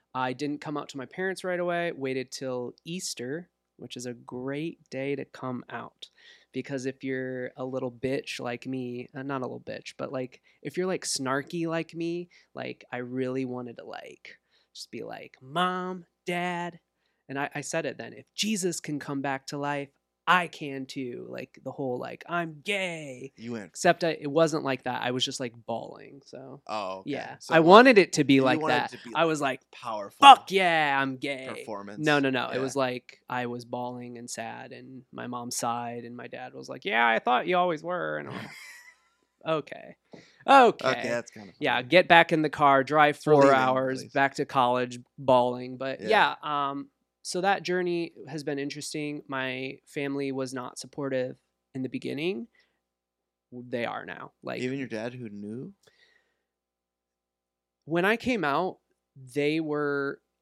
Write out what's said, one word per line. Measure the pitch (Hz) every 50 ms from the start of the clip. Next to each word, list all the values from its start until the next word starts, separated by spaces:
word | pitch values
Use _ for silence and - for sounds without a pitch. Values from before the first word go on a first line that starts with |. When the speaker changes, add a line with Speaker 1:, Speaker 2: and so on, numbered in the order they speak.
| _ _ -
Speaker 1:
I | 127 127 127 127
didn't | 127 147 143 147 143 -
come | 156 147 147
out | 139 -
to | -
my | 143 127
parents | 123 - - 185 196 185 - -
right | 185 180 175
away, | 180 175 170 175 170 170 -
waited | - 135 131 131 131 127 127 -
till | - 139 131 127 123 123 120 123 _ -
Easter, | 165 170 185 - - - - 120 127 143 170 180 _ _ _ _ _ _
which | - - 123 -
is | 123 120
a | 123 120
great | 120 131 - 127 123 127 135 139 147 156 170 147 - _ -
day | - 131 135 139 143
to | 139 131
come | - - - - 131 127 120 - -
out. | 127 117 - - - - - - _ _ - - - - _ _ -
Because | 131 127 - 143 135 123
if | 135 131 - -
you're | 131 131 131 131 127 131 127 123 - - -
a | 131
little | 131 127 131 131 123 120
bitch | 117 - 131 135 139 - - - -
like | 127 123 120 123 -
me, | 131 131 131 127 123 120 123 123 - -
uh, | 147 131
not | 139 139 131 127
a |
little | 120 123 123
bitch, | - - 107 - - - - -
but, | - - 143
like, | 131 127 131 - - _ _ _ _ -
if | 143 - 180
you're, | 180
like, | 185 185 - -
snarky | - - - 135 127 135 135 131 - - 170 165 165
like | 160 165 160 160 -
me, | 165 170 170 170 175 175 175 _ - _ _ -
like, | - 127 127 127 - - -
I | - 123
really | 123 123 123 127 131 127 127 135 131
wanted | 123 123 123 123 120 117
to, | - -
like, | - - - - - - - - - - - _ _ _ _ _ _ -
just | - - -
be | - 117 110
like, | 110 113 107 - - _ - 131
"Mom, | 131 143 170 180 180 185 185 180 185 185 180 170 _ _ _ -
Dad." | - 175 175 175 180 180 170 175 175 170 170 _ _ _ _ _ _ _ _ _ -
And | 135 139
I, | 143 - -
I | 147
said | 135 - - 165 156
it | 135 117
then, | - 117 117 120
"If | 117 - _ _
Jesus | - - 208 220 185 175 180 165 -
can | - - 151 139
come | - - 143 139 139
back | 143 135 135 _ -
to | - 143
life, | 143 143 143 143 143 135 _ _ _ _ _ _ -
I | - 175 180 175 165
can | - - 165 143 139 135 131
too." | 131 - 143 131 120 120 123 123 120
Like, | 123 123 123 - _ - -
the | 135
whole, | - - 139 131 123
like, | 127 127 123 117 - - -
"I'm | 165 175 170 165 156 147 135
gay." | - 202 196 190 180 170 160 156 139 131 123 131 135 _
Speaker 2:
You | - 113 120 120
went | 110 101
Speaker 1:
Except | - - - - 180 165 - 180
I, | 165 156 -
it | - 147
wasn't | 139 156 165 160 151 151 135
like | 139 131 127 -
that. | 127 120 117 113
I | 127 127
was | 127 -
just, | 143 127 -
like, | 135 120 113 120 107
bawling, | - 117 113 - - - 107 104 - - 139 -
so. | - - 131 135 135 135 139 _
Speaker 2:
Oh, | - 107 110 101 95 95 95
okay. | 95 - 139
Speaker 1:
Yeah. | 123 110 110 127 -
Speaker 2:
So | - - 160
Speaker 1:
I | 165
Speaker 2:
it |
was, | 160 165
Speaker 1:
wanted | 190 220 247 269 240 196
it | 170 - -
to | - 147
be | 131 139
Speaker 2:
you | 135 131
Speaker 1:
like | 127 127 -
Speaker 2:
wanted | - - 123
Speaker 1:
that. | 123 120 110
Speaker 2:
to | 123 120 -
be, | 120 113
Speaker 1:
I | 135 165
Speaker 2:
like, | 165
Speaker 1:
was | 160 147
like, | 147 135 127 - _ _
Speaker 2:
powerful | - - - 120 113 107 101 101 - -
Speaker 1:
"Fuck | 285 277 254 - - -
yeah, | 185 190 190 175 165 160 151 143 139 135
I'm | 135 135 131 127
gay." | 135 139 139 131 131 131
Speaker 2:
performance. | 107 - 120 113 107 98 101 101 104 - 151
Speaker 1:
No, | 151 147 143
no, | 135 135
no. | 131 123 123 117
It | 123
Speaker 2:
Yeah. | 127 135
Speaker 1:
was | 131 123
like, | 139 131 127 127 127 - - - - _ -
I | 127 123 123
was | 120 120 123 120
bawling | 117 123 123 123 123 123 123 123 120 123 117
and | 120 120
sad, | - - 113 113 117 120 127 127 131
and | 120 123 127 131 127 131 _ -
my | 127 120 120
mom | 123 123 120 123 120
sighed, | - - 120 117 120 120 120 120 120 120
and | 117 120
my | 120 120
dad | 123 - 123 127 127 135
was | 135 131 127
like, | 131 131 -
"Yeah, | 190 208 233 -
I | 233 - -
thought | - 247 247 240 180
you | 175 180
always | 180 180 180 165 151 160
were." | 170 180 175 160 156 151 151
And | 147 139
I'm | 127
like, | 120 113
Speaker 2:
<laughs> | - - - - - - - - - - _ _ _ _ _ _ _ _ _ -
Speaker 1:
"Okay. | 156 160 151 - - - - - - - _ _ _ - - - - _ _ - -
Okay." | 269 269 247 214 - - - 131
Speaker 2:
Okay, | 131 123 120 117
that's | 117 120 113 -
kinda | - 110 104 95 - -
Speaker 1:
Yeah, | 147 135 120
Speaker 2:
funny. | 120 127 123
Speaker 1:
get | 156 180 175 -
back | 175 170 165 165 170
in | 160 156
the | 143
car, | - - 151 143 139 135 131
drive | 123 147 156 147 147 147 -
Speaker 2:
For | - 151 151
Speaker 1:
four | 143 139
Speaker 2:
leaving, | 139 135
Speaker 1:
hours, | 131 131 131 131 131 131 131 131 127
Speaker 2:
at | 127
least. | - -
Speaker 1:
back | 143 139 135 -
to | - 143
college, | - - 139 127 123 123 123 127 123 123 123 120 _ _
bawling. | - 139 127 127 123 123 123 123 123 127 127 127
But | 123 135 135 131 -
Speaker 2:
Yeah. | - 214 214 202 170 143 135 - -
Speaker 1:
yeah, | 151 147 143 143 139
um, | 139 139 139 - _ _ _ _ _ _ -
so | - - 185 175
that | 196 196 - 160
journey | - 180 180 180 180 175 170 170 - - - 190 135
has | 156 160 139
been | 151 143 139
interesting. | 139 143 139 147 139 - - 156 147 147 147 147 - -
My | 139 131 131 131 127 131 135 135 135 - _
family | _ - 156 143 139 139 139 143 135 135
was | 131 131 127 131
not | 127 123 - - -
supportive | - 127 - - 143 135 135 127 127 131 135 - _ _ _ _ _ _ -
in | 135 127
the | 123
beginning. | 120 127 - 131 127 139 156 180 202 233 233 - _ _ _ _ _ _ _ _ _ _ _ _ _ _ _ _ _ _ _ _ 123
They | 123 123 123 123 120 120
are | 113 110 - -
now. | 90 - - 139 - _ _ -
Like | 127 123 120 123
Speaker 2:
Even | 127 131 139
your | 131 110
dad | 113 107 110 123 123
who | 127 123 110
knew? | 104 101 101 104 110 123 143 190 202 _ _ _ _ _ _ _ _ _ _ _ _ _ _ _ _ _ _ _ _ _ _ _ _ _ _ _ _ _ _ _ _ _ _ _ _ _ _ _ _ _ -
Speaker 1:
When | - 160 175 175
I | 202 226
came | 226 - 240 254 208 160
out, | 143 139 156 180 185 - - _ _ _ _ _ _ _
they | 139 131 127 120 143 143 147 156 160
were, | 160 151 147 147 147 143 143 143 139 139 - - _ _ _ _